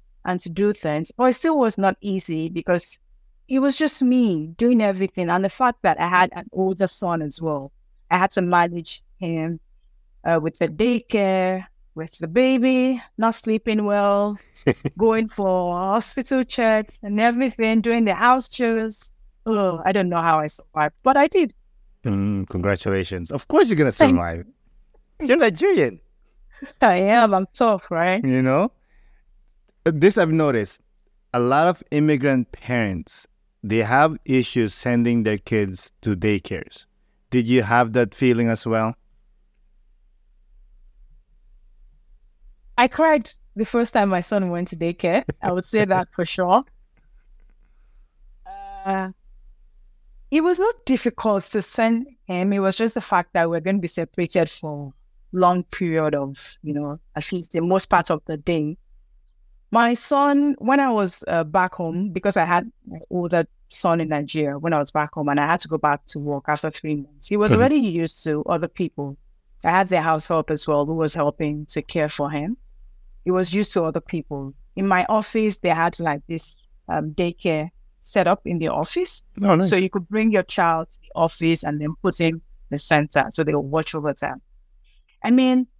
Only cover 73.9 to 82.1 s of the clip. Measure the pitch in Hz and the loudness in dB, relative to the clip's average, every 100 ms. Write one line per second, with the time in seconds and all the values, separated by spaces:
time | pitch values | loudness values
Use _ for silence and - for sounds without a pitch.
73.9 | 165 - 165 - 139 135 - - - 196 | -4 -6 -8 -8 -10 -10 -14 -16 -6 0
74.9 | 180 180 220 208 226 214 190 175 165 165 | 2 2 0 0 0 0 0 -2 0 0
75.9 | - 165 147 - 165 - - _ - - | -2 -4 -4 -6 -10 -10 -20 _ -20 -8
76.9 | 165 156 151 175 170 180 156 160 _ - | -6 -6 -2 -4 -2 -2 -2 -4 _ -20
77.9 | _ - 202 185 208 - 170 160 135 160 | _ -4 0 2 2 -2 -4 -2 -2 -4
78.9 | 349 359 - - - 202 165 185 185 185 | -4 -4 -8 -12 -4 4 4 4 2 0
79.9 | 196 170 214 220 208 185 - 170 165 160 | -2 -4 -2 2 2 0 0 2 0 -4
80.9 | - - 175 165 - 160 165 151 147 151 | -14 -14 -2 -2 0 0 0 -2 -4 -6
81.9 | 160 185 | -4 -4